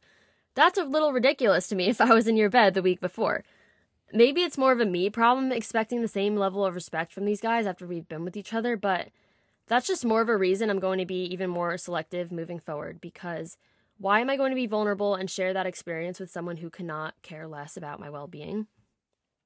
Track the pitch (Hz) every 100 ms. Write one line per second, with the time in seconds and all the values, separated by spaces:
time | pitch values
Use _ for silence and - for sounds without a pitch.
0 | _ _ _ _ _ - 349 392 294 302
1 | 302 254 240 285 233 180 - 190 180 -
2 | 226 226 226 220 208 247 208 190 185 180
3 | 180 - 214 - - _ _ _ _ _
4 | _ 214 240 294 349 277 262 240 220 180
5 | 190 220 233 262 262 240 - 233 220 240
6 | 226 202 202 208 196 190 190 180 - 160
7 | 165 - 202 208 226 233 208 180 180 170
8 | 165 156 175 208 190 226 233 226 202 180
9 | - _ _ _ _ _ - 233 - 381
10 | 240 220 226 214 185 196 214 196 190 190
11 | 180 185 180 180 185 175 175 175 - 175
12 | 165 175 175 170 165 170 - 147 165 165
13 | 170 - 180 165 165 - _ _ _ -
14 | 196 208 254 277 269 262 240 214 208 196
15 | 202 190 190 - 185 190 185 180 - 160
16 | 170 180 185 175 175 170 165 - 175 156
17 | 156 - - 156 160 151 147 - 151 147
18 | 147 147 147 156 151 202 214 _ _ _
19 | _ _ _ _